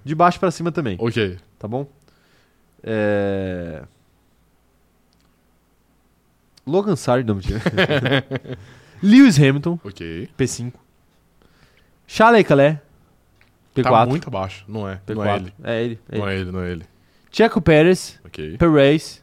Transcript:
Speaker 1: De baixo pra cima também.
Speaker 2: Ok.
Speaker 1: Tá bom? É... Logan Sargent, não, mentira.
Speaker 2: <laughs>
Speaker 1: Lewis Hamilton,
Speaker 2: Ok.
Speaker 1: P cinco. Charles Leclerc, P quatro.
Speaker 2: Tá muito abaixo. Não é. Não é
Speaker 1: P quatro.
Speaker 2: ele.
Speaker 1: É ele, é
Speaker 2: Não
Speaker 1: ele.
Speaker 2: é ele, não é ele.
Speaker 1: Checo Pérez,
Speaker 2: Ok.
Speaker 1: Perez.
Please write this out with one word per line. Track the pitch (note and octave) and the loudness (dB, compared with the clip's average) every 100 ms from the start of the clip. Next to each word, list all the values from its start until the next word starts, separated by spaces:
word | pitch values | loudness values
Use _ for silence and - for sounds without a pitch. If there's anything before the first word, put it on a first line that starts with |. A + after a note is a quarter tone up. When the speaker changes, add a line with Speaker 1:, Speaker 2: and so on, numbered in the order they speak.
Speaker 1:
De | C3+ D#3 | -10 0
baixo | F3 - | 0 2
pra | F#3+ | -4
cima | - E3+ | -4 -6
também. | E3+ C3 F2+ | -4 -6 -4
Speaker 2:
Ok. | A2+ A2+ G2+ F2+ _ _ | -4 -2 -4 -6 _ _
Speaker 1:
Tá | G#2 | -10
bom? | B2 C#3+ _ _ _ _ _ _ _ _ _ | -10 -10 _ _ _ _ _ _ _ _ _
É... | - A2 G#2 G2+ G2+ G2 F#2+ F2+ E2+ D#2 - _ _ _ _ _ _ _ _ _ _ _ _ _ _ _ _ _ _ _ _ _ _ _ _ _ _ _ - | -8 -4 -2 -2 -2 -4 -6 -8 -10 -14 -18 _ _ _ _ _ _ _ _ _ _ _ _ _ _ _ _ _ _ _ _ _ _ _ _ _ _ _ -4
Logan | F3 G3+ E3 | -2 -2 -4
Sargent, | - B2 A#2 | 0 0 0
não, | G2 | -4
mentira. | - G#2 F3+ F#3+ F3+ D3 B2 C3+ - | -4 -4 -4 -2 0 0 0 -2 -4
Speaker 2:
<laughs> | C3+ - B2+ - - _ - | -12 -10 -18 -18 -20 _ -4
Speaker 1:
Lewis | F#3+ B3 C#4 D3 | 4 8 8 8
Hamilton, | C#3 C#3 E3+ E3+ | 4 2 -4 -6
Speaker 2:
Ok. | G2+ - E2+ E2 A#2 - | -10 -14 -12 -10 -12 -4
Speaker 1:
P | B2+ | -4
cinco. | - A#2+ - _ _ _ _ _ _ _ _ _ _ _ _ _ | -4 -12 -14 _ _ _ _ _ _ _ _ _ _ _ _ _
Charles | - A3 A#3 | 2 6 6
Leclerc, | E3 C#3 C#3+ D3+ _ _ _ _ _ _ _ _ _ | 4 4 4 0 _ _ _ _ _ _ _ _ _
P | - | -2
quatro. | B2 A#2 | 2 4
Speaker 2:
Tá | A#2+ | 2
muito | D3 D#3 | -2 -6
abaixo. | G2 F#2+ - - | -8 -8 -12 -14
Não | G#2+ G2+ | -10 -10
é. | |
Não | |
é | F#2+ - | -12 -10
Speaker 1:
P | G#2+ | -6
quatro. | G2+ G2+ F#2 | -4 -4 -6
Speaker 2:
ele. | - | -14
Speaker 1:
É | - A2+ | -8 -6
ele, | A#2 A2 - | -6 -8 -10
é | A2 | -8
Speaker 2:
Não | G2+ | -6
Speaker 1:
ele. | F#2+ | -6
Speaker 2:
é | |
ele, | F2+ | -6
não | F#2 | -8
é | F2+ | -8
ele. | F2 D#2+ _ _ _ _ | -10 -14 _ _ _ _
Speaker 1:
Checo | - A3 A3 | 0 0 2
Pérez, | E3+ D3+ E3 F#3 - - - | 4 4 4 2 -4 -20 -20
Speaker 2:
Ok. | - D#2 G2+ | -14 -14 0
Speaker 1:
Perez. | F3 D3+ C#3 D#3 - - | 2 4 4 2 -4 -20